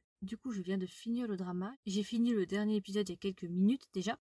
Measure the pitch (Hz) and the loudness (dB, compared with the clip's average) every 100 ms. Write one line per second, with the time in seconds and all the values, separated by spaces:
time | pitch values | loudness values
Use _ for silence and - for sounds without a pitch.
0 | - _ 190 226 262 202 175 190 185 - | -20 _ -10 -8 -6 -4 -2 -2 -2 -6
1 | 226 240 240 185 180 180 196 269 208 196 | -4 -2 -2 -2 -2 -2 -4 -6 -2 -2
2 | 196 233 240 220 180 202 214 214 196 202 | 0 2 4 4 2 0 2 0 0 -2
3 | 196 175 196 185 175 175 202 269 - 190 | -2 -2 -4 -4 -4 4 4 4 -2 -4
4 | 190 - | -4 -4